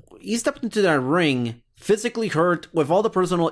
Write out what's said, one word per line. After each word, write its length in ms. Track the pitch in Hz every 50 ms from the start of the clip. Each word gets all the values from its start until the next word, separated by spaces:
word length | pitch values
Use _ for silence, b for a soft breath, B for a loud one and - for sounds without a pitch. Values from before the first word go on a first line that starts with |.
| - - - -
he 180 | - - 214 233
stepped 260 | - 302 277 - -
into 200 | 226 - 214 202
that 160 | 180 156 139
ring 640 | 127 127 151 175 175 147 135 127 120 117 113 - _ _ _ -
physically 500 | - - 202 220 220 240 233 226 226 202
hurt 400 | 147 151 165 180 175 160 - - -
with 160 | 165 156 131
all 100 | 165 190
the 80 | 214 233
personal 400 | - 185 185 165 180 170 165 165